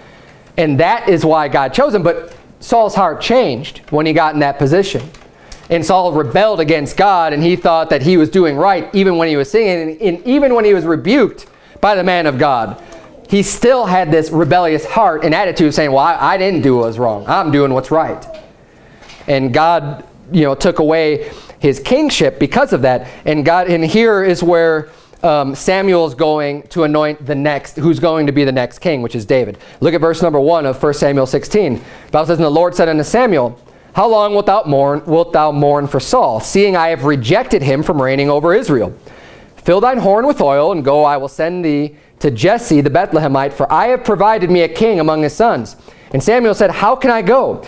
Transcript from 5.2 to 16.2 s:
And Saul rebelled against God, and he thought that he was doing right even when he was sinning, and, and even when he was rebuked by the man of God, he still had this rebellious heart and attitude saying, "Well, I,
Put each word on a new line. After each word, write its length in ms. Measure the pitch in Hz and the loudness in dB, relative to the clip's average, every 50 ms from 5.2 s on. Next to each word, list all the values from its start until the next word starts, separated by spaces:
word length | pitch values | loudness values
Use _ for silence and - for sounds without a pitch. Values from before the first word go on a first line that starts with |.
| - - _ _ - - - - - - | -20 -20 _ _ -20 -20 -20 -16 -6 -4
And 160 | 170 170 - | -2 -2 0
Saul 260 | - 185 190 180 180 | 2 2 2 2 0
rebelled 480 | 180 156 147 123 - 185 214 220 208 170 | 0 -2 -2 0 0 2 2 2 0 0
against 380 | 160 151 165 151 143 139 - | 0 0 0 0 -2 -4 -2
God, 340 | - 190 202 190 175 165 156 | 0 2 2 2 2 0 0
and 100 | 147 147 | -2 0
he 140 | 165 175 180 | 0 0 0
thought 360 | 175 - 180 165 160 160 - | 0 0 0 2 2 0 0
that 100 | 151 139 | -2 0
he 160 | 131 180 185 | 2 2 4
was 120 | 170 156 156 | 4 2 2
doing 280 | - 190 175 156 139 | 2 2 2 2 2
right 320 | 143 175 196 190 165 - - - | 0 0 2 0 0 -4 -2 -2
even 240 | 190 196 190 175 | 0 2 2 2
when 120 | 165 165 165 | 0 0 0
he 80 | 151 | 0
was 120 | 143 135 135 | -2 -2 0
sinning, 420 | - 226 226 190 180 170 160 160 | 0 0 0 0 0 -2 -4 -6
and, 100 | 156 160 | -6 -2
and 260 | 226 185 170 - - | -2 -2 -2 -2 -2
even 260 | 247 269 294 277 262 247 | 0 0 2 2 2 2
when 120 | 233 214 | 2 4
he 80 | 208 202 | 4 2
was 100 | 175 156 | 2 2
rebuked 600 | 170 165 139 123 180 262 294 214 - - - - - - _ - - - - | -2 -2 -2 0 0 2 2 2 0 -2 -8 -20 -20 -20 _ -20 -18 -6 -2
by 160 | - 202 208 | 0 0 0
the 80 | 185 175 | 0 0
man 220 | 185 180 175 160 | 0 0 0 0
of 120 | 151 135 | -2 0
God, 440 | 127 151 143 131 117 113 101 110 - - - - - - - - - - - | 0 0 0 0 -2 -2 -6 -10 -14 -18 -20 -20 -20 -20 -20 -20 -16 -6 -2
he 120 | 196 202 | 0 0
still 440 | 190 - - - - 240 269 247 226 | 0 -2 -2 0 2 2 2 2 0
had 260 | 185 185 185 180 151 | 0 0 0 2 2
this 200 | 165 160 156 160 | 0 0 0 0
rebellious 540 | 165 156 170 139 175 180 175 160 156 147 - | 0 0 2 2 2 2 2 0 -2 -2 -4
heart 380 | - - 220 214 180 160 156 - | -2 0 2 2 2 0 0 0
and 100 | 156 156 | 0 0
attitude 380 | 185 208 180 151 - 156 147 147 | 0 0 -2 0 0 0 2 2
saying, 180 | - 156 143 | 0 0 2
"Well, 120 | 135 135 147 | 2 2 2
I, 300 | 170 165 127 | 2 0 0